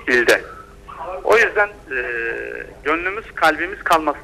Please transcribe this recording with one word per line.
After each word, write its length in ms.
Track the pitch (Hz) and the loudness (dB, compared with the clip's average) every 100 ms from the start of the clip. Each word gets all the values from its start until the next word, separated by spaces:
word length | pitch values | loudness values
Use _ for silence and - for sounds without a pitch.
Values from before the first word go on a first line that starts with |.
| - | 0
ilde. 320 | 123 120 101 - - - - - - 175 185 | 2 6 4 2 -16 -18 -20 -18 -12 -10 -6
O 120 | - 220 | 4 4
yüzden, 300 | 202 202 208 | 4 2 0
e, 340 | - - 131 123 117 117 117 117 120 - - | -2 -8 -6 -4 -4 -4 -6 -8 -10 -14 -8
gönlümüz, 400 | 143 165 180 208 - | -2 -2 -2 -6 -10
kalbimiz 480 | - 165 156 175 202 | 2 2 2 -4 -6
kalması 360 | - 165 156 139 | 2 2 2 -4